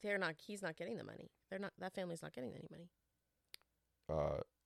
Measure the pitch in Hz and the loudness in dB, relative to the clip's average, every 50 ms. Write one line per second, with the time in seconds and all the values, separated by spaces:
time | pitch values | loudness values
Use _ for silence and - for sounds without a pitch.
0 | - 208 202 196 185 165 156 - - - 208 196 196 165 160 - 170 202 233 - | 0 2 4 4 4 4 2 0 -4 -6 -4 0 0 -2 0 -2 -2 -2 -2 -2
1 | 107 - - - - - - _ _ _ 190 190 202 - - - 185 185 - 202 | -4 -6 -8 -8 -10 -12 -16 _ _ _ -4 -4 -2 -4 -4 -4 -6 -4 -2 -2
2 | 185 175 170 165 - 151 - 240 254 240 - - - - - 175 170 175 - _ | 0 0 -2 -2 -4 -6 -4 -4 -4 -4 -4 -6 -10 -10 -12 -14 -14 -16 -18 _
3 | _ _ _ _ _ _ _ _ _ _ - - _ _ _ _ _ _ _ _ | _ _ _ _ _ _ _ _ _ _ -16 -16 _ _ _ _ _ _ _ _
4 | _ - 78 78 73 76 73 - - - _ _ _ | _ 2 4 6 6 6 4 2 0 -4 _ _ _